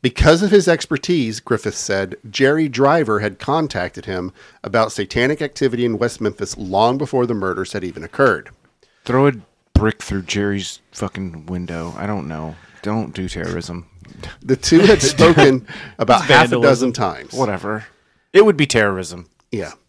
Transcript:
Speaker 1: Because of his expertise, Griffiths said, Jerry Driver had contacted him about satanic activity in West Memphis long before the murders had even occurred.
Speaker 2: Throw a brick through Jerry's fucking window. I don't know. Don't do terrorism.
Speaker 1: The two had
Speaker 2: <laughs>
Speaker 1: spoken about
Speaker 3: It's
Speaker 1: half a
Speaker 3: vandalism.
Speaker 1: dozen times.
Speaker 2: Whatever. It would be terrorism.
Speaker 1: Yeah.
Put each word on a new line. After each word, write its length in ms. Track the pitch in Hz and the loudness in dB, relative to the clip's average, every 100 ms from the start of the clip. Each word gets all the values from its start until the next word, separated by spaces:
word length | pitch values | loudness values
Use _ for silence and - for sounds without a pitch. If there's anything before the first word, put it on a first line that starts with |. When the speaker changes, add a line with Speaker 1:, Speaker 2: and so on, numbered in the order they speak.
Speaker 1:
Because 400 | 127 - 156 165 | -4 2 4 4
of 80 | 202 | 6
his 160 | 202 175 | 4 4
expertise, 720 | 165 - 156 - 175 117 107 | 0 0 -6 0 0 0 -6
Griffiths 400 | - 113 107 - | -4 -2 -2 -8
said, 380 | - 98 95 - 113 | -4 -4 -4 -8 -12
Jerry 400 | - 135 151 156 | 0 2 2 -2
Driver 500 | 120 139 165 123 104 | 2 2 2 0 -2
had 200 | 104 95 | -2 -6
contacted 680 | - 156 156 - 90 - - | -4 -2 -2 -4 -6 -8 -8
him 260 | 92 90 _ - _ | -6 -8 _ -20 _
about 280 | 110 113 110 | -4 0 0
satanic 500 | - 98 123 127 151 | -2 -6 -2 -2 -2
activity 440 | 147 - 135 120 120 | -6 -2 -2 0 -2
in 120 | 107 | -2
West 240 | 120 - | -4 -2
Memphis 340 | 107 - 101 - | -6 -6 -10 -10
long 440 | 95 95 113 135 | -4 0 0 0
before 260 | 147 135 123 | -4 -2 -2
the 80 | |
murders 400 | 110 95 92 90 | -2 -4 -6 -6
had 100 | 104 | -8
even 200 | 92 85 | -8 -10
occurred. 480 | 80 - 139 90 - _ _ _ _ _ - | -14 0 0 0 -6 _ _ _ _ _ -2
Speaker 2:
Throw 220 | 123 143 | 2 2
a 40 | 117 - _ _ | 0 -14 _ _
brick 300 | - 107 - | 0 0 -2
through 180 | - 101 | -8 -8
Jerry's 600 | 87 104 101 98 92 - _ | -4 -4 -2 -4 -8 -14 _
fucking 560 | - 101 - 95 82 78 | -10 -8 -8 -10 -12 -10
window. 480 | 90 87 85 82 - | -8 -8 -10 -10 -10
I 80 | 101 | -8
don't 220 | 104 71 | -8 -8
know. 280 | 78 80 80 - - | -10 -12 -14 -20 -12
Don't 280 | 101 110 107 - | -6 -6 -6 -8
do 120 | 92 | -8
terrorism. 600 | - 87 87 85 87 87 _ - - - - | -8 -8 -8 -10 -14 -16 _ -20 -18 -18 -16
Speaker 1:
The 120 | - 131 | -4 -2
two 260 | - 165 | 4 4
had 200 | 202 208 | 6 4
Speaker 2:
<laughs> 0 | |
Speaker 1:
spoken 680 | - - 160 156 151 127 - - - - | 2 4 6 8 6 4 -4 -18 -18 -8
about 220 | 113 120 | 2 2
Speaker 3:
It's 80 | - | 6
Speaker 1:
half 160 | 143 160 | 4 4
a 40 | |
Speaker 3:
vandalism. 120 | 120 | 4
Speaker 1:
dozen 320 | 139 123 127 | 4 4 0
times. 400 | 117 101 71 62 | -2 -4 -6 -10
Speaker 2:
Whatever. 520 | 127 120 95 98 107 - _ _ _ _ | -2 -2 -2 -6 -8 -10 _ _ _ _
It 120 | 190 214 | 6 6
would 100 | 156 | 4
be 120 | 143 | 2
terrorism. 600 | 113 104 95 87 90 82 _ _ | 4 2 0 -8 -12 -18 _ _
Speaker 1:
Yeah. 200 | 113 80 - | -8 -8 -12